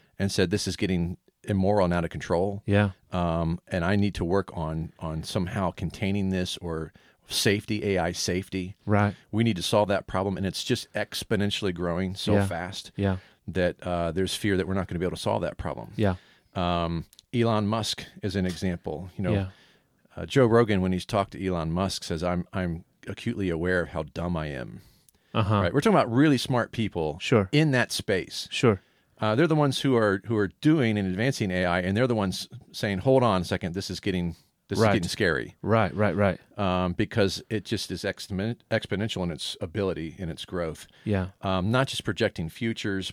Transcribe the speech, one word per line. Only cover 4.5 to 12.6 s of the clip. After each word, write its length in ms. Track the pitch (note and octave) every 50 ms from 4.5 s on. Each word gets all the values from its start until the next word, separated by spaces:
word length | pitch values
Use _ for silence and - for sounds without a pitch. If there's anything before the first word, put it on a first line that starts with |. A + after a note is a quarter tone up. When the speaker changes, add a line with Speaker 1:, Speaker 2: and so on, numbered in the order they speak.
| -
Speaker 1:
on, 360 | F2 D#2+ D#2 D#2 D#2+ D#2+ D#2 _ -
on 240 | - D#2+ D#2 D#2+
somehow 480 | D#2+ - - G#2 F2+ F2+ A#2+ G#2 F#2+ F2
containing 600 | - - F#2+ D#2 - - G2 F#2+ G2 G#2 F#2+ F#2+
this 260 | F#2+ F#2 F2+ - -
or 360 | - - E2+ E2 D#2+ D#2+ D#2 _ _ _ _ _ _ _
safety, 560 | - - - - A2+ G2+ G#2 - - G#2 G#2 -
A 140 | G#2 G2 F2+
I 140 | E2 F2
safety. 640 | F2+ - - - F2+ F#2 F#2+ - - F#2+ F2+ F2+ - _ -
Speaker 2:
Right. 300 | G#2 G#2 G2+ G#2 G#2 F#2+ - _ -
Speaker 1:
We 120 | - G#2+ A#2
need 120 | A#2 G2+
to 60 | F2
solve 260 | - - - G#2 G#2 F#2+
that 180 | G2+ F#2+ -
problem. 300 | - - F#2 G2 G2+ F#2+
And 80 | - G2
it's 180 | F#2+ D#2+ -
just 300 | - - B2 - - _
exponentially 800 | - G#2 G#2 - - - - - A2+ F#2+ G2+ G2+ - - G#2+ G2 F2
growing 400 | E2+ F2+ F2 E2 F2 F#2+ F#2 F#2+
so 200 | - - G#2 G#2
Speaker 2:
Yeah. 120 | G2+ G2
Speaker 1:
fast 440 | G2 F#2 E2